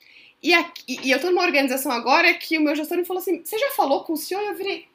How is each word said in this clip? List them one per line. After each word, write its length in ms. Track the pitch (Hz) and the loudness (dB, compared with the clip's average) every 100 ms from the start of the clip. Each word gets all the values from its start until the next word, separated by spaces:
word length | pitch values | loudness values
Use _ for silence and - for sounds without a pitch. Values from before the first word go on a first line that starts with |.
| _ - - _ | _ -20 -20 _
E, 100 | 294 | 2
aqui, 300 | 339 - - - | 2 2 -8 -12
e, 220 | 254 262 | -4 0
e 20 | |
eu 100 | 254 | 0
tô 80 | 359 | 2
numa 140 | 359 | 2
organização 480 | 359 277 277 269 285 | 2 2 2 0 -2
agora 440 | 233 233 311 339 | -2 2 4 4
que 240 | 339 - 320 | 2 -2 0
o 20 | |
meu 160 | 294 302 | 2 0
gestor 220 | 302 349 | -2 -4
me 60 | |
falou 160 | 349 370 | -4 -4
assim, 220 | 392 339 | -4 -4
"Você 140 | - 440 | -4 -2
já 140 | 554 | -2
falou 340 | - 302 302 | 0 0 0
com 80 | - | -2
o 40 | 302 | -6
C 180 | - | -4
E 20 | 381 | -6
O?" 60 | |
E 40 | 415 | -4
eu 100 | 330 | -6
virei, 320 | 392 359 - | -6 -6 -10